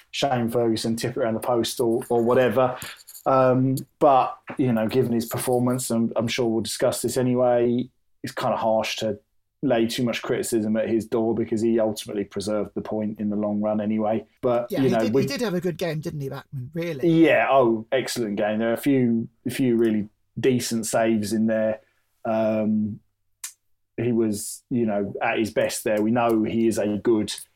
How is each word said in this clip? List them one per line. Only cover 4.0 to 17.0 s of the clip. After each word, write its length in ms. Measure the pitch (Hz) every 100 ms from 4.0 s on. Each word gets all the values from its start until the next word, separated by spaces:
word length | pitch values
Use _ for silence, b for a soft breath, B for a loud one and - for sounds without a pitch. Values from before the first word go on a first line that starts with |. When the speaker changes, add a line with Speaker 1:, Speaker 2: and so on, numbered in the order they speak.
| 151 131 127 - - -
Speaker 1:
you 140 | 127
know, 160 | 110 110
given 260 | 131 113
his 120 | 117 113
performance, 640 | 120 - 123 123 127 -
and 240 | 113 113 110
I'm 120 | 117
sure 200 | - 117
we'll 140 | 113
discuss 400 | 104 - 127 -
this 160 | 113 131
anyway, 720 | 127 123 123 120 120 120 127 _ _ _
it's 100 | 127
kinda 220 | - 123 98
harsh 420 | 113 110 107 -
to 220 | 110 101 _ _ _ _
lay 260 | 139 120 117
too 160 | 127
much 180 | 120 110
criticism 560 | - 117 95 117 107 110
at 100 | 104
his 180 | 113 104
door 280 | 120 113
because 260 | 110 113 110
he 200 | 117 113
ultimately 440 | 110 104 117 104
preserved 460 | 98 104 98 107 92 -
the 60 |
point 380 | 101 107 107 107
in 100 | 104
the 60 | 104
long 240 | 107 104
run 220 | 107 107
anyway. 440 | 107 110 104 110 - b
But, 260 | 127 120 120
Speaker 2:
Yeah, 120 | 143
Speaker 1:
you 80 | 131
Speaker 2:
he 40 |
Speaker 1:
know, 60 | 117
Speaker 2:
did, 120 | 110
Speaker 1:
we 80 | 131
Speaker 2:
he 40 | 131
did 140 | -
have 140 | 233 175
a 40 |
good 180 | 180 160
game, 220 | 175 156
didn't 220 | 165 156
he, 80 | 135
Bachmann? 400 | 135 - 135 127
Really? 360 | 165 170 147